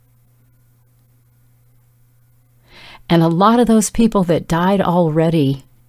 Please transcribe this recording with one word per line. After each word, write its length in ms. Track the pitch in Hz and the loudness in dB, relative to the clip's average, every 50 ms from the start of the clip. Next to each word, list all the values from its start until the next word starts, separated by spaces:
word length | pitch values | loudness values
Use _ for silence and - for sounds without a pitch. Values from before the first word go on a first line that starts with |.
| _ _ _ _ _ _ _ _ _ _ _ _ _ _ _ _ _ _ _ _ _ _ _ _ _ _ _ _ _ _ _ _ _ _ _ _ _ _ _ _ _ _ _ _ _ _ _ _ _ _ _ _ _ _ - - - - - - - - | _ _ _ _ _ _ _ _ _ _ _ _ _ _ _ _ _ _ _ _ _ _ _ _ _ _ _ _ _ _ _ _ _ _ _ _ _ _ _ _ _ _ _ _ _ _ _ _ _ _ _ _ _ _ -20 -20 -20 -20 -20 -14 -6 0
And 120 | 175 170 165 | 0 2 2
a 60 | 165 | 2
lot 320 | 170 165 196 214 226 247 | 0 2 2 2 2 2
of 60 | 240 | 2
those 240 | 214 226 220 208 - | 2 2 0 0 -2
people 340 | - - 233 220 - 208 185 | -2 0 0 0 0 0 -2
that 240 | 165 170 147 - - | 0 -2 -2 -4 -4
died 320 | 170 165 175 185 202 196 | -4 -2 -2 0 0 -2
already, 840 | 190 - 170 175 175 160 151 160 160 165 165 170 147 135 139 135 - - _ _ _ | -2 -2 0 0 0 0 0 0 0 0 0 0 0 0 -2 -4 -8 -18 _ _ _